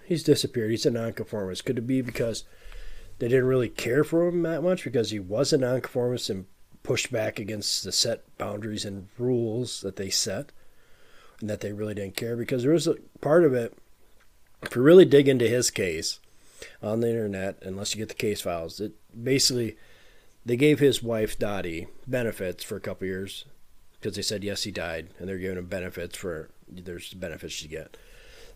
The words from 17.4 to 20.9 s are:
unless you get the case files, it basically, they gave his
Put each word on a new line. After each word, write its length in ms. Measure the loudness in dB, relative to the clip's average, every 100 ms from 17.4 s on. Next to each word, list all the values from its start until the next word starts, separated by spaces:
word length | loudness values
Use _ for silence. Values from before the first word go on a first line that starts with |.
| -6 -6
unless 320 | -10 -8 -6
you 60 | -6
get 100 | -8
the 60 | -4
case 260 | -4 -2
files, 400 | -4 -6 -6 -8
it 120 | -10 -10 -20 -8
basically, 540 | -2 2 2 0 -4 -8 -20 -20 -20 -20 -20 -14 -4
they 120 | 4
gave 220 | 4 6
his 220 | 4